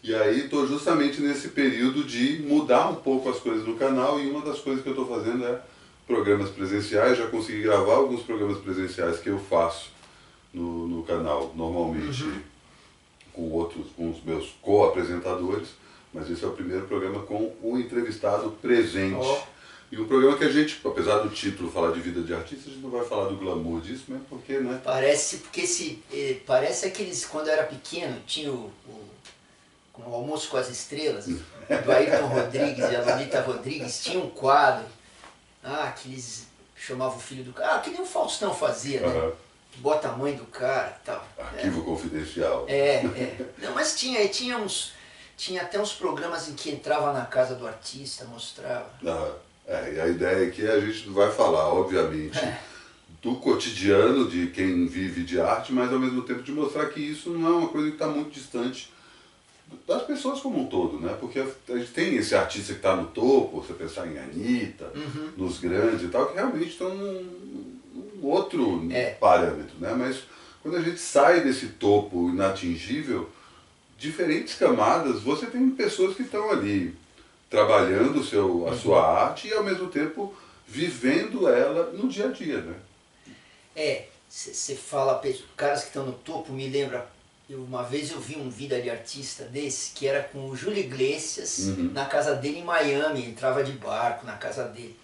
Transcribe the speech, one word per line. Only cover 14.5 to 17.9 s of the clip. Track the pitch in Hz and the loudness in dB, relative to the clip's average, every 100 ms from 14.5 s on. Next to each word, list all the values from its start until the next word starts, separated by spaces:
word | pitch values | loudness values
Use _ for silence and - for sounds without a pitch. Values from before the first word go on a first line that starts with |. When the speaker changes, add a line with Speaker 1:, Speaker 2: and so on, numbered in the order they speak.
| - | -8
Speaker 1:
co-apresentadores, | - 101 98 90 85 87 92 90 90 104 - - - - - | 4 6 8 4 0 -2 -2 -2 -2 -2 -4 -16 -20 -20 -16
mas | - - | -12 -8
esse | 82 | -4
é | 95 | -4
o | |
primeiro | - 90 92 - | -4 -4 -4 -2
programa | 98 95 101 | -2 -2 -6
com | - 104 110 - | -4 -2 -2 -4
o | 113 127 | -2 -2
entrevistado | 113 | -2